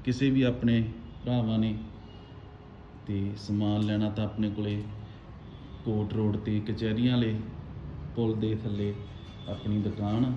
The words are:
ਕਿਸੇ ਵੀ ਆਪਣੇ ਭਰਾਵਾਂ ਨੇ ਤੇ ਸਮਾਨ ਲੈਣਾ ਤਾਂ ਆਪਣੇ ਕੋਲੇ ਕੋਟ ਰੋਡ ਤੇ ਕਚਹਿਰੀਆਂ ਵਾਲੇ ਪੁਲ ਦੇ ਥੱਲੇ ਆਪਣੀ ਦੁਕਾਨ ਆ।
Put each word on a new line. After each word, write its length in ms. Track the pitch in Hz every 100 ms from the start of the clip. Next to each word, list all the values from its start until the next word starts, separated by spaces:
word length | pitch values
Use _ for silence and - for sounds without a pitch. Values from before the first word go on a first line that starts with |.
ਕਿਸੇ 260 | - 120 139
ਵੀ 120 | 131
ਆਪਣੇ 380 | 127 120 120 117 113 - - - -
ਭਰਾਵਾਂ 320 | 123 110 110
ਨੇ 140 | 110 107 - - - - - - - - - - - - -
ਤੇ 120 | 101 98 104
ਸਮਾਨ 480 | - 104 104 104 104
ਲੈਣਾ 240 | 107 107
ਤਾਂ 140 | 101
ਆਪਣੇ 260 | 107 104 107
ਕੋਲੇ 320 | 104 104 101 104 - - - - - - - - - -
ਕੋਟ 280 | 107 98
ਰੋਡ 240 | 104 107 101
ਤੇ 220 | - 107 104
ਕਚਹਿਰੀਆਂ 460 | 107 113 110 123
ਵਾਲੇ 220 | 123 113 107 - - - - - - - -
ਪੁਲ 200 | 113 107
ਦੇ 160 | 110 107
ਥੱਲੇ 300 | 107 101 101 101 - - - - -
ਆਪਣੀ 280 | 101 104 104
ਦੁਕਾਨ 440 | 101 - 104 107
ਆ। 60 | 127